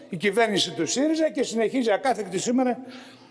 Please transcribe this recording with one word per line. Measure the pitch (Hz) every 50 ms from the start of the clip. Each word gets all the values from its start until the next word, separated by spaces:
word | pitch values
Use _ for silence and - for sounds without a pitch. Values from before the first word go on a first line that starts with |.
| - -
η | 185
κυβέρνηση | 156 208 202 190 233 226 214 202 165 - 180
του | 156 165 160
σύριζα | - - 240 285 311 320 320 311 311
και | - 277
συνεχίζει | 233 - - 226 220 202 226 269 233 220
ακάθεκτη | 196 190 - 262 233 208 202 180 185 175
σήμερα | - 233 240 262 254 247 233 - - - - - - - - - - -